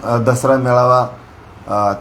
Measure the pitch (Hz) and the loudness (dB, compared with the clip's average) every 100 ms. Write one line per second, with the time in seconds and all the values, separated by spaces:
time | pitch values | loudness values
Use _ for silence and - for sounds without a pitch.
0 | 107 120 117 123 131 131 127 123 123 127 | -2 -2 0 0 0 0 2 2 4 2
1 | 117 - - - - - - 104 104 - | 0 -8 -20 -20 -20 -20 -6 -2 -2 -2